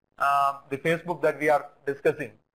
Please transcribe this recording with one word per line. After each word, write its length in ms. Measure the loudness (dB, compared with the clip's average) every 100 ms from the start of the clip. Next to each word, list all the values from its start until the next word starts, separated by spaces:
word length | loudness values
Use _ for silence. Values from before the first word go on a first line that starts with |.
| _ -4
uh, 420 | 0 2 0 -2 -8
the 80 | -4
Facebook 420 | -2 -2 -4 -2
that 180 | -2 0
we 80 | 2
are 180 | 2 0 -10 -6
discussing, 440 | -2 0 0 -4 -14 _